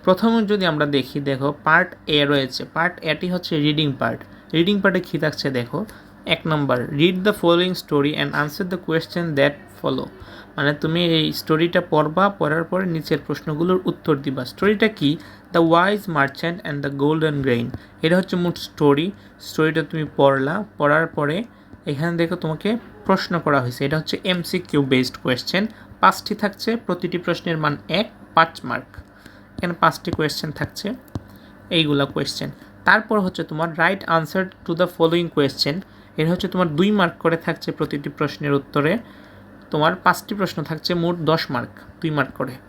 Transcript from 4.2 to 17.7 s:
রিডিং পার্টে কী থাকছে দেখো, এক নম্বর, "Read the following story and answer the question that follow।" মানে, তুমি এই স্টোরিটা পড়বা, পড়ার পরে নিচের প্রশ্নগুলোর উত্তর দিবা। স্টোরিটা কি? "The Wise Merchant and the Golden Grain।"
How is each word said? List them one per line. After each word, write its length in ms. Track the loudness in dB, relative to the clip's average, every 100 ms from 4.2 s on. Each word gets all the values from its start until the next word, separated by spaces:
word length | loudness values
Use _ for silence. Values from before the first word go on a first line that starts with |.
| -12 -20 -2
রিডিং 280 | 2 2 4
পার্টে 180 | 2 2
কী 180 | -2 -2
থাকছে 340 | -2 -2 -2
দেখো, 340 | -2 -4 -6 -8 -12 -20 -14 -4
এক 160 | -2 0
নম্বর, 320 | 0 0 0
"Read 380 | -2 2 2 4
the 180 | -2
following 400 | 2 2 4 2
story 380 | -4 -2 0 0
and 180 | 0 -2
answer 360 | -2 -4 -4 -6
the 80 | -6 -2
question 480 | -2 -2 -6 -2 2
that 160 | 2 0 -18 -6
follow।" 240 | -4 -4 -6 -14 -20 -20 -14 -2
মানে, 160 | -2
তুমি 320 | 0 -2 0 2
এই 280 | 2 0
স্টোরিটা 480 | -4 -2 2 2 -2 -2
পড়বা, 400 | 0 0 2 0
পড়ার 340 | 0 -2 0
পরে 220 | -2 -2 -2
নিচের 320 | -4 -2 -4 -2
প্রশ্নগুলোর 540 | -8 -6 -2 0 0 0
উত্তর 300 | -4 -2 0
দিবা। 300 | -2 -6 -8
স্টোরিটা 420 | 0 0 4 2
কি? 300 | 2 0 0 -8 -20 0
"The 100 | 2
Wise 500 | 6 6 4 0 -2 0
Merchant 560 | 0 0 -6 -6 -6
and 140 | -6 -4
the 60 | 0
Golden 400 | 0 2 0 0
Grain।" 340 | 0 0 -2